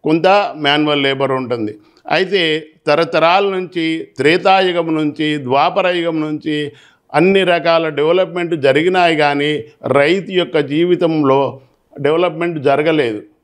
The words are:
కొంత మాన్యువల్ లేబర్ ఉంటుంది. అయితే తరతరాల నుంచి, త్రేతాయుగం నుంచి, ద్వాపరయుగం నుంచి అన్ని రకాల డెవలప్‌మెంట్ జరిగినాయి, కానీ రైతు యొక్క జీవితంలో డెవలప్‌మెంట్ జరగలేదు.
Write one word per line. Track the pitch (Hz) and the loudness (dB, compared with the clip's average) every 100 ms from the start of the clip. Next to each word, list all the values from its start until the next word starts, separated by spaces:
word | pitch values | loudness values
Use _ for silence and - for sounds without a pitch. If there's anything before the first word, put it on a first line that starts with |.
కొంత | 151 160 185 202 185 139 | 0 2 4 2 2 -2
మాన్యువల్ | 143 147 151 147 | 0 2 2 0
లేబర్ | 139 135 135 | 0 0 -2
ఉంటుంది. | 131 123 120 107 - _ _ - | -2 -4 -4 -6 -8 _ _ -4
అయితే | 156 185 190 160 156 156 _ 147 | -2 0 0 0 -2 -6 _ -2
తరతరాల | 151 165 170 160 185 | 0 0 2 2 2
నుంచి, | 202 190 185 175 160 160 - - | 0 -4 -6 -6 -4 -4 -8 0
త్రేతాయుగం | 139 175 185 190 185 175 165 | 2 2 2 2 2 0 -2
నుంచి, | 156 151 147 151 151 | -2 -2 -2 -4 -4
ద్వాపరయుగం | 127 135 165 180 180 180 170 160 | -2 0 2 0 0 -2 -2 -4
నుంచి | 151 156 156 151 147 - _ _ _ | -4 -6 -6 -6 -6 -12 _ _ _
అన్ని | 143 180 196 | 2 4 4
రకాల | 180 170 165 165 160 | 2 0 2 0 0
డెవలప్‌మెంట్ | 143 156 180 185 175 170 | -2 0 2 0 -4 -4
జరిగినాయి, | 165 135 135 170 185 175 156 | 0 2 2 2 2 2 2
కానీ | 147 143 147 151 - _ - | 0 0 -2 -4 -8 _ -2
రైతు | 131 143 190 190 | 2 2 0 -2
యొక్క | 180 170 156 | -4 -2 -2
జీవితంలో | 139 151 175 175 170 160 139 135 135 - _ _ _ - | -2 -2 0 0 0 0 2 2 0 -6 _ _ _ -4
డెవలప్‌మెంట్ | 139 165 180 160 170 160 | -2 0 0 -2 -6 -2
జరగలేదు. | 135 139 156 156 123 107 - _ | 0 0 2 0 -2 -4 -12 _